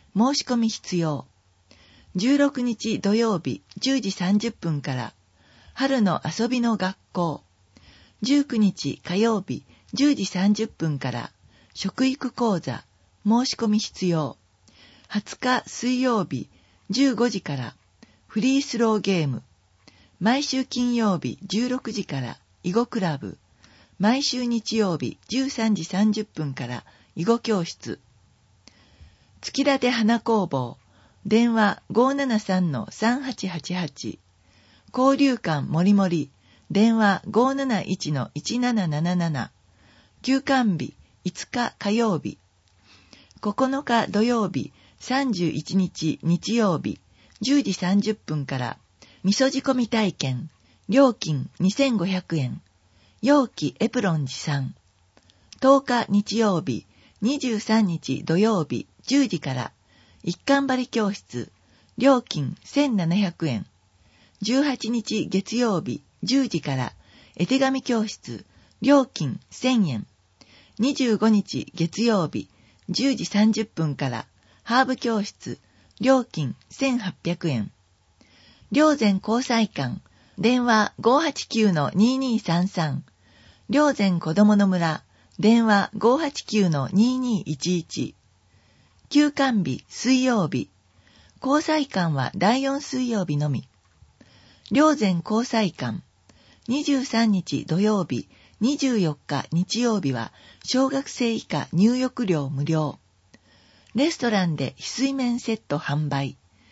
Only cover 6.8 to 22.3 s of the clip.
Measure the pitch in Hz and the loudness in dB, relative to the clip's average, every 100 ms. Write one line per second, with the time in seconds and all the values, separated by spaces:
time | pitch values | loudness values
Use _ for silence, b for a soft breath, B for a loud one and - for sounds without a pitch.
6.8 | 190 - _ 185 165 143 _ _ _ b | -4 -6 _ -4 -4 -4 _ _ _ b
7.8 | b b b b 220 285 285 226 202 - | b b b b 0 2 2 2 2 0
8.8 | 143 - - 185 226 214 - 127 b b | -6 -6 -4 0 2 0 -4 -8 b b
9.8 | b 196 294 269 190 180 196 208 220 - | b 0 2 2 -2 0 2 2 -2 -4
10.8 | 165 139 131 120 117 _ b b b - | -4 -2 -4 -6 -8 _ b b b -10
11.8 | 196 - 262 262 254 - 233 180 - 117 | -6 0 0 0 -6 -2 0 0 -4 -8
12.8 | - _ _ _ 202 233 262 - 214 208 | -12 _ _ _ 0 2 0 -2 0 0
13.8 | - - 185 160 139 - _ _ _ b | -2 -4 -2 0 -2 -8 _ _ _ b
14.8 | b b b 208 - - 254 254 - - | b b b -6 -6 -4 -2 -2 -4 -6
15.8 | 240 254 254 226 170 131 - b b b | -2 0 0 0 -2 -6 -10 b b b
16.8 | - 208 277 220 240 180 - 135 117 - | -6 2 2 2 0 -2 -6 -6 -8 -12
17.8 | _ _ b b _ 220 254 269 - 226 | _ _ b b _ -2 2 2 0 0
18.8 | 226 214 196 180 147 131 - _ _ _ | 2 2 0 0 0 -4 -8 _ _ _
19.8 | b b b - 202 269 285 262 262 240 | b b b -2 0 2 0 -4 -4 -2
20.8 | 247 240 214 180 123 - - 208 247 254 | 0 0 2 0 -4 -8 -6 -2 -2 -4
21.8 | - 202 - 139 120 | -4 -8 -6 -6 -8